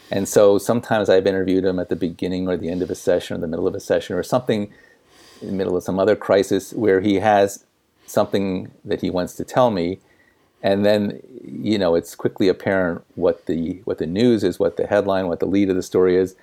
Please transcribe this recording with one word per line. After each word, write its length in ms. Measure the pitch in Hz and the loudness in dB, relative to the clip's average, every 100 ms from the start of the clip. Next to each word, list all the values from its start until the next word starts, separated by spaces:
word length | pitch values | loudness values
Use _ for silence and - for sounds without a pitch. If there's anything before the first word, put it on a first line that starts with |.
| - | -8
And 180 | 98 95 | -6 2
so 300 | 110 101 101 | 4 6 4
sometimes 520 | - 117 - 113 98 | 0 -2 0 -2 2
I've 180 | 95 98 | 2 2
interviewed 380 | 95 92 92 95 | 0 0 0 0
him 140 | 92 | -2
at 100 | 87 | -4
the 60 | 85 | -4
beginning 520 | 85 85 92 92 92 | -6 -6 -6 -4 -4
or 100 | 87 | -4
the 120 | 82 | -4
end 120 | 90 | -4
of 80 | 90 | -4
a 60 | 90 | -4
session 400 | - 90 - 92 | 0 0 -2 -8
or 40 | |
the 80 | 85 | -6
middle 200 | 85 92 | -4 -4
of 80 | 98 | -4
a 40 | |
session 360 | - 87 - 90 | -2 -2 -2 -6
or 80 | |
something 480 | - 127 - 110 104 - _ _ _ _ - - | -2 -4 -2 -4 -4 -14 _ _ _ _ -20 -16
in 60 | 98 | -8
the 60 | |
middle 220 | 95 95 90 | -4 -2 -4
of 80 | |
some 160 | - 95 | -2 0
other 160 | 98 101 | 2 0
crisis 580 | - 101 95 98 - | 2 2 2 -2 -2
where 280 | - 104 95 | -2 2 2
he 140 | 104 98 | 2 0
has 500 | 107 104 101 - _ _ _ _ - | 4 4 2 -2 _ _ _ _ -6
something 640 | - 104 104 98 92 107 _ - | -2 0 -2 -2 -6 -8 _ -6
that 160 | 98 | -4
he 80 | 90 | -2
wants 240 | 90 90 - | -4 -6 -8
to 80 | |
tell 260 | - 135 123 | -4 2 2
me. 300 | 95 85 92 _ _ _ _ _ _ | 2 -2 -4 _ _ _ _ _ _
And 220 | 98 98 104 | 0 2 4
then, 360 | 107 104 - - - | 2 0 -6 -16 -18
you 340 | - 67 104 107 | -14 -8 -2 0
know, 160 | 87 | 2
it's 220 | 85 - - | 2 -2 -4
quickly 320 | - - 98 | -4 0 0
apparent 560 | 90 - 98 87 82 - - | 2 0 0 0 -4 -10 -2
what 300 | 92 101 - | 0 0 -4
the, 360 | 82 87 87 | -4 -4 -6
what 140 | - 98 | -6 -6
the 100 | 78 | -4
news 360 | 92 123 110 | 2 2 4
is, 160 | 98 87 | 0 0
what 180 | 95 - | -2 -2
the 100 | - | 0
headline, 400 | 104 98 95 95 | 0 2 0 -2
what 120 | 85 | -2
the 60 | 90 | 0
lead 240 | 95 98 | 0 2
of 60 | 92 | 0
the 80 | |
story 320 | 85 92 92 90 | 0 2 4 4
is. 200 | 92 - | 0 -4